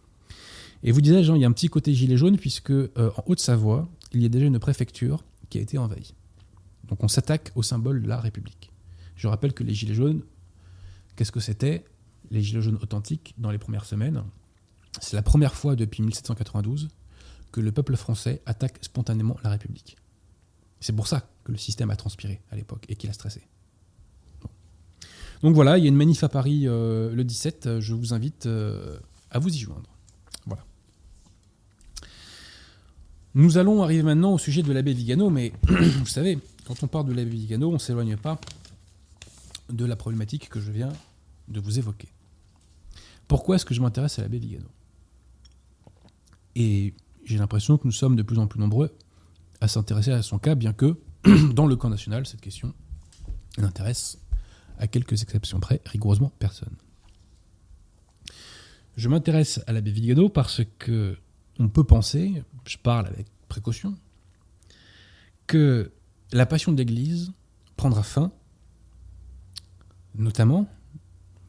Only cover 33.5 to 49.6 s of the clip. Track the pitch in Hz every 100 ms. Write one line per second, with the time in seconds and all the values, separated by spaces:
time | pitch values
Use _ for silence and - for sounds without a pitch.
33.5 | 170 190 214 165 160 156 151 190 180 -
34.5 | 147 147 131 139 123 117 147 208 143 117
35.5 | - - 180 170 135 123 131 180 156 -
36.5 | - - 120 139 156 139 123 117 117 110
37.5 | 113 160 156 - 120 113 104 151 160 -
38.5 | - - - _ _ _ _ - - -
39.5 | - - 117 120 110 117 113 107 147 -
40.5 | 113 104 107 131 151 - _ _ - -
41.5 | 104 104 113 110 101 - _ _ _ _
42.5 | _ _ _ - - - - - 135 -
43.5 | 190 - 120 123 127 143 - 104 120 113
44.5 | - - - _ _ _ _ _ _ _
45.5 | _ _ _ - _ _ _ _ _ _
46.5 | 120 113 101 98 - _ _ - 107 101
47.5 | 104 - 151 123 110 131 120 107 113 107
48.5 | 110 104 113 156 - _ _ _ _ _
49.5 | _